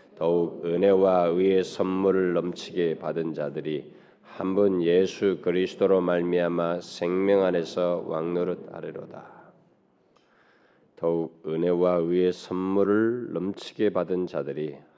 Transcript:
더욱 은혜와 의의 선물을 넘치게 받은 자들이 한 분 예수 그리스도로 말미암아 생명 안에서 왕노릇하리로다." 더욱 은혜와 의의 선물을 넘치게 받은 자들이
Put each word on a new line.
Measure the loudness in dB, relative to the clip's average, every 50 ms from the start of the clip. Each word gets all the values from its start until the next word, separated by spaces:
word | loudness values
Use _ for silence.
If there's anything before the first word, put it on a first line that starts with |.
| -20 _ -8
더욱 | -4 0 0 2 2 0 0 -4 -6 -4
은혜와 | -4 0 2 4 6 6 6 6 4 4 4 2
의의 | 2 2 2 4 4 4 2 2
선물을 | 0 -2 -4 -2 -2 0 2 2 2 2 2 2 0 0
넘치게 | 0 -2 -4 -6 -8 -12 -8 -4 -2 -2 -2 -2 -4
받은 | -4 -6 -4 -4 -4 -4 -4
자들이 | -6 -6 -6 -6 -8 -6 -6 -6 -6 -8 -12 -18 -20 -20 -20 _ _ _
한 | -18 -12 -8 -6 -2 2
분 | 2 2 4 2 2
예수 | 2 4 4 4 4 2 0 0 0 0 0 0 0
그리스도로 | -2 0 0 0 -2 0 0 2 4 4 4
말미암아 | 4 2 2 0 0 0 0 0 0 0 0 0 0 -2 -2 -4 -6
생명 | -10 -8 -4 -2 -2 0 0 2 4 4 4 4
안에서 | 4 2 0 -2 -2 -2 -2 0 0 0 -2 -4
왕노릇하리로다." | -4 -4 -4 -4 -2 -2 -2 -2 -2 -4 -6 -8 -14 -14 -12 -12 -12 -12 -12 -14 -16 -16 -18 -20 -20 -20 -20 -20 -20 -20 _ _ _ _ _ _ _ _ _ _ _ _ _ _ _ _ _ _ _ _ _ _ _ _ _ _ _ _
더욱 | -4 -2 0 0 0 -2 -4 -8 -12 -10
은혜와 | -6 -4 -2 0 0 2 2 2 2 2
의의 | 2 2 2 2 2 2 2 0
선물을 | -2 -6 -8 -6 -4 -2 0 0 2 2 2 2 2 2 0 -2 -4 -6 -8 -6
넘치게 | -6 -4 -6 -6 -8 -12 -14 -4 -2 -2 0
받은 | 0 0 -2 -2 -2 -2 -2 -4
자들이 | -4 -6 -6 -6 -6 -6 -6 -8 -8 -12 -18 _ _